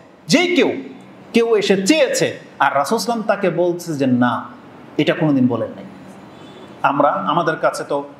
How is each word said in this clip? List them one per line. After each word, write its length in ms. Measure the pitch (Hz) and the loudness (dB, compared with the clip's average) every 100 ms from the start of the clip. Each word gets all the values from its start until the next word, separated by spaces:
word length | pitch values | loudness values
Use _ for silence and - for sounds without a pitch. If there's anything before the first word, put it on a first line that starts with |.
| - - - | -18 -12 0
যে 280 | 262 359 349 | 2 4 2
কেউ, 160 | 165 - - - - - - | 2 0 -10 -16 -20 -20 -2
কেউ 220 | 233 233 214 | 0 2 2
এসে 320 | - 190 190 | 2 2 4
চেয়েছে, 520 | 311 254 - 135 - - - | 4 2 0 -2 -4 -10 0
আর 160 | 139 139 | 2 2
রাসূল 220 | 143 220 | 0 -2
সাল্লাম 300 | 226 233 208 | -2 -2 -2
তাকে 220 | 196 185 | 0 0
বলছে 440 | 160 180 175 170 | 0 0 -2 -4
যে, 140 | 143 131 | -2 0
'না,' 380 | 123 123 110 - - - - - - | 2 2 0 -6 -16 -20 -20 -8 -2
এটা 160 | 151 | 0
কোনোদিন 340 | 151 156 135 123 | 0 2 2 2
বলেন 220 | 113 104 92 | 0 -6 -10
নাই।" 100 | 95 - - - - - - - - - | -18 -20 -20 -20 -20 -20 -20 -20 -20 -6
আমরা, 260 | 143 143 143 | -4 0 0
আমাদের 460 | 190 175 156 160 156 | -2 -4 -4 -2 -2
কাছে 280 | 156 - | -2 -4
তো 200 | 151 143 143 | -6 -6 -8